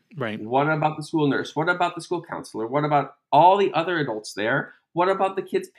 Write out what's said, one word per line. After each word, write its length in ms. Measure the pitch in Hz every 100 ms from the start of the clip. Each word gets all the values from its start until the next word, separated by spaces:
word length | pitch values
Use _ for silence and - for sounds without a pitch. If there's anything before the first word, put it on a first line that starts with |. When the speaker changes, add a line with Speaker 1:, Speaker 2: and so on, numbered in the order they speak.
| _ 170
Speaker 1:
Right. 240 | 117 107
Speaker 2:
What 300 | 107 127 147
about 280 | 156 156 151
the 60 |
school 240 | 147 160 147
nurse? 280 | 113 - -
What 120 | 165
about 280 | 175 175 165
the 60 |
school 200 | - 175
counselor? 460 | - 87 - 107 113
What 180 | 139 147
about 300 | 147 139 - _
all 260 | 139 175 196
the 160 | 196
other 240 | 151 165 175
adults 360 | 139 107 -
there? 400 | - 107 139 - - _
What 160 | 160 180
about 260 | 190 190 196
the 60 |
kids' 280 | 185 185 190